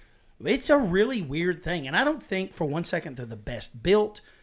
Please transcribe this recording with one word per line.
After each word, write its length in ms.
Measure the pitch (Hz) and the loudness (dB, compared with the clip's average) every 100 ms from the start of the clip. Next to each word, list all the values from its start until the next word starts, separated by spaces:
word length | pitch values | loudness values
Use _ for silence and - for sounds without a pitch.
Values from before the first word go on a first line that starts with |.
| - _ _ - | -20 _ _ -8
It's 260 | 139 254 - | -2 0 4
a 80 | 294 | 4
really 440 | 214 180 226 247 | 4 2 2 0
weird 420 | 147 147 175 170 | -4 -2 -2 -2
thing. 240 | 160 175 131 | -4 -4 0
And 80 | 170 | 0
I 60 | |
don't 180 | 277 302 | 2 0
think 320 | - 190 190 | -4 -4 -4
for 120 | - 156 | -4 -2
one 180 | 151 | -2
second 340 | 170 175 156 127 | -2 -4 -6 -10
they're 80 | 117 | -12
the 100 | 110 | -10
best 460 | 104 117 - 117 | -10 -8 -8 -4
built. 380 | 127 214 214 - - _ | 4 4 4 -4 -20 _